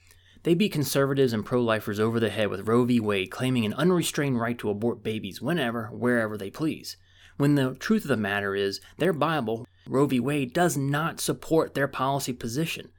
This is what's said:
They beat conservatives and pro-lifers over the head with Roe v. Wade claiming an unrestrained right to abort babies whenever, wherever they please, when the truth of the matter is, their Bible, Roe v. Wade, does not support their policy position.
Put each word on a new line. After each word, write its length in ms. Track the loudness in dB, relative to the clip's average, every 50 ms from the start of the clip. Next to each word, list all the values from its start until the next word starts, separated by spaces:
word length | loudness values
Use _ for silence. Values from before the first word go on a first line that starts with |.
| _ _ -20 -20 _ _ _ -4
They 120 | 2 2 4
beat 180 | 4 4 2
conservatives 640 | 2 0 -2 0 2 2 2 2 4 4 4 2 2
and 100 | -2 -2
pro-lifers 560 | 0 0 2 2 2 0 0 -2 -4 0 0
over 180 | 0 2 2 2
the 120 | 0 0
head 180 | 0 0 -2 -2
with 180 | -2 -4 0
Roe 180 | 2 4 4 4
v. 120 | 4 2 2
Wade 320 | 2 2 0 0 -2 -4
claiming 360 | -4 -4 -2 0 2 2 0
an 80 | 0 0
unrestrained 640 | 0 2 2 2 2 0 -2 -2 -2 -2 0 0 0
right 180 | -2 -2 -4 -4
to 120 | -2 -2
abort 320 | -2 0 0 -2 -2 -2
babies 400 | -4 -6 -6 -4 -6 -8 -10 -6
whenever, 460 | -4 -2 -2 0 -2 -2 -4 -6 -8 -8
wherever 460 | -6 -2 0 2 2 2 0 0 -4 -6
they 120 | -8 -8
please, 460 | -6 -4 -2 -2 -4 -4 -10 -14 -16 _ _ _ _ -20 -20 -14 -2
when 200 | 2 4 4 4
the 180 | 4 2 0 -2
truth 300 | -4 0 0 0 2 2
of 40 | 0
the 80 | 0
matter 380 | 0 0 0 0 0 0 0 0
is, 260 | 0 0 -2 -2 -6 -12 -14 -4
their 160 | -2 0 0
Bible, 540 | 0 0 0 0 0 -2 -2 -2 -4 -6 -8 _ _ _ -10
Roe 200 | -2 2 2 2
v. 120 | 4 2 0
Wade, 360 | 0 0 -2 -2 -4 -2 0
does 240 | 2 2 2 2 0
not 420 | 0 0 0 0 -2 -2 -4 -4
support 540 | -4 -4 -4 -4 -2 2 2 2 2 2 -2
their 140 | -2 -2 -2
policy 440 | -2 -2 -2 0 0 -2 -2 -4
position. 560 | -6 -6 -6 -6 -4 -4 -4 -4 -6 -10 -12 -18 _